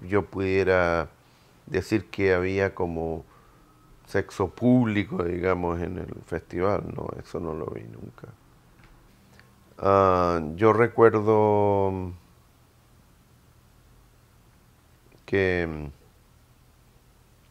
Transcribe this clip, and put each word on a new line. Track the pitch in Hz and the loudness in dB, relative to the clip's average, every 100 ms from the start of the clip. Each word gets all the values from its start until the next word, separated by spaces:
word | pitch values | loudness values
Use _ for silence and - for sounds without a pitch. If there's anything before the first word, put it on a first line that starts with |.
yo | 90 101 95 | -4 -2 -2
pudiera | 95 95 95 92 92 87 85 76 - _ _ _ _ - | -4 -2 0 2 2 2 0 -4 -10 _ _ _ _ -8
decir | 95 - 110 95 | -6 -2 -4 -4
que | - 98 | -2 0
había | 90 92 95 98 | 2 0 -2 -2
como | - 90 82 82 82 - - _ _ _ _ _ - - | -2 -6 -4 -6 -8 -12 -20 _ _ _ _ _ -20 -6
sexo | 101 - - 92 | -4 -4 -4 -4
público, | - 123 127 117 104 98 170 | 0 4 4 4 0 -2 -2
digamos, | 87 87 90 90 87 85 | -4 -2 0 0 -2 -4
en | 85 90 | -6 -8
el | 82 - - | -12 -14 -10
festival. | 85 - 87 95 92 82 - | -10 -8 -4 -2 -2 -4 -10
No, | - - | -10 -12
eso | - - | -12 -10
no | 82 | -8
lo | 78 64 | -8 -8
vi | 57 | -10
nunca. | 57 55 - - 117 - _ _ _ _ - - _ _ _ - - _ _ - | -14 -16 -18 -20 -20 -20 _ _ _ _ -20 -20 _ _ _ -20 -20 _ _ -4
Ah, | 95 98 98 90 87 85 76 82 | 2 4 4 4 2 0 -4 2
yo | 110 | 4
recuerdo | 107 117 - 113 107 104 107 107 104 101 101 98 95 92 90 - _ _ _ _ _ _ _ _ _ _ _ _ _ _ _ _ - _ _ _ _ _ _ _ _ _ _ _ - | 4 2 6 6 6 2 4 4 4 2 2 0 -2 -8 -12 -20 _ _ _ _ _ _ _ _ _ _ _ _ _ _ _ _ -20 _ _ _ _ _ _ _ _ _ _ _ -20
que | - 98 95 90 85 78 73 - _ _ _ _ _ _ _ _ _ _ _ _ _ _ _ | -4 0 2 0 -2 -6 -12 -16 _ _ _ _ _ _ _ _ _ _ _ _ _ _ _